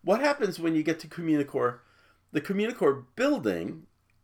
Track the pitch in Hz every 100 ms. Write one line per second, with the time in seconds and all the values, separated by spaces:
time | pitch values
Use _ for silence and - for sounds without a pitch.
0 | - 220 285 285 208 165 165 160 156 160
1 | 156 - 165 151 143 135 123 120 _ _
2 | _ _ _ - - 196 220 - 156 127
3 | 123 - 269 269 117 87 85 82 - _
4 | _ _